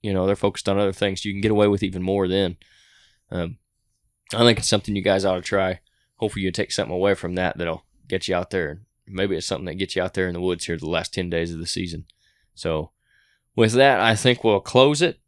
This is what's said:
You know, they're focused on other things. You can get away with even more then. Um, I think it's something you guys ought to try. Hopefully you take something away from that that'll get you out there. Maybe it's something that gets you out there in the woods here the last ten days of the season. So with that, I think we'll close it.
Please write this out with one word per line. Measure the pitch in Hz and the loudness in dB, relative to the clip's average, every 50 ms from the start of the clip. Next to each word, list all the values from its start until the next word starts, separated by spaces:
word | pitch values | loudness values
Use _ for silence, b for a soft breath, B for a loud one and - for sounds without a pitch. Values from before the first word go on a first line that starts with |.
You | - 104 98 | -2 0 0
know, | 95 92 | 2 2
they're | 95 101 | 2 2
focused | - - 101 - - - 98 | 2 0 -2 -2 -2 -2 0
on | 98 101 | 0 2
other | 104 98 95 | 0 0 0
things. | - 104 101 95 - - | 0 -2 -2 -2 -4 -6
You | 104 98 | -8 -6
can | 101 | -2
get | 101 110 | 0 2
away | 107 104 104 | 4 4 4
with | 104 101 95 107 | 4 4 2 0
even | 95 92 92 | -4 -4 -4
more | 92 92 98 98 98 | -4 -2 0 0 0
then. | 90 92 98 98 90 87 b b b b b b b b b b b b b b _ | 0 0 0 0 -2 -4 b b b b b b b b b b b b b b _
Um, | 90 90 85 85 - _ _ _ _ _ _ _ _ _ _ _ _ _ _ _ - | -8 -6 -6 -6 -8 _ _ _ _ _ _ _ _ _ _ _ _ _ _ _ 0
I | 110 | 6
think | 120 120 110 - | 6 6 6 4
it's | - | 2
something | - 113 101 - - 101 | 0 0 0 0 -2 -4
you | 98 95 | -2 2
guys | 104 95 98 98 | 2 2 2 2
ought | 98 92 | 0 0
to | 90 | -2
try. | 87 - - 98 95 92 92 - _ _ _ _ _ _ _ | -4 -2 0 0 0 0 -2 -6 _ _ _ _ _ _ _
Hopefully | _ 113 104 - 104 95 | _ -6 -4 -4 -2 -4
you | 95 | -2
take | 87 - - - | -2 -2 -4 -4
something | - - 101 - 82 | -2 -4 -4 -4 -2
away | 90 95 101 98 | 0 2 2 2
from | - - 87 90 | 2 -2 -6 -4
that | 90 92 87 - | -2 -2 -2 -2
that'll | - 87 85 80 - _ _ _ _ _ | -2 -4 -4 -4 -8 _ _ _ _ _
get | - - 92 - | -6 -6 -4 -2
you | - 92 | -2 -2
out | 87 90 - | -2 -2 -2
there. | - 95 82 73 76 95 107 _ _ _ _ | -4 -4 -4 -4 -8 -12 -16 _ _ _ _
Maybe | - 98 92 98 98 95 | -12 -6 -4 -2 -2 -2
it's | 80 - | -4 -4
something | - 95 90 90 | -4 -6 -6 -6
that | 90 78 | -8 -6
gets | 92 98 - - | -6 -6 -4 -2
you | 95 | -4
out | 90 92 - | -4 -2 -2
there | 98 92 | -2 -4
in | 92 87 | -2 -4
the | 87 | -4
woods | 90 92 90 87 - | -2 -2 -4 -4 -4
here | - 85 | -6 -6
the | 80 80 78 | -6 -4 -4
last | 85 80 - - - | -4 -4 -4 -4 -6
ten | - 90 87 | -6 -6 -2
days | 87 85 85 85 82 | -2 -2 -2 -4 -6
of | 80 | -8
the | 85 | -8
season. | 82 - 90 90 87 82 82 87 _ _ _ _ _ _ _ _ _ _ | -8 -6 -6 -6 -8 -8 -12 -14 _ _ _ _ _ _ _ _ _ _
So | - - 90 80 78 76 - _ _ _ _ _ _ _ _ _ _ _ _ _ | -8 -6 -4 -4 -4 -6 -8 _ _ _ _ _ _ _ _ _ _ _ _ _
with | - 117 110 113 | 2 2 4 6
that, | 127 135 139 127 95 | 6 6 6 6 4
I | 104 113 113 | 4 4 2
think | 104 - 127 123 - - | 4 4 2 2 4 2
we'll | 113 104 98 | 2 2 2
close | - - - 127 131 143 151 143 | 0 2 4 6 6 6 4 2
it. | 170 190 - _ _ | 0 0 -2 _ _